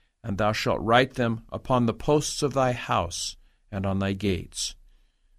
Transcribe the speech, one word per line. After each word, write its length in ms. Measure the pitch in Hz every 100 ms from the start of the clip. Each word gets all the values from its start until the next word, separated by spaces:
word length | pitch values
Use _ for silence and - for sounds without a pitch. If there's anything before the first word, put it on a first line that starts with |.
| _ _
and 140 | - 98
thou 140 | 107
shalt 280 | 107 - 90
write 340 | 98 117 131
them 280 | - 120 113 -
upon 320 | 101 - 127
the 100 | 117
posts 480 | 110 - 151 143 -
of 120 | 143
thy 180 | 135 127
house 640 | 120 - 117 85 - - - - _ _
and 140 | 98 98
on 140 | 95
thy 120 | 95
gates." 640 | 98 104 87 - - - - - _ _ _ _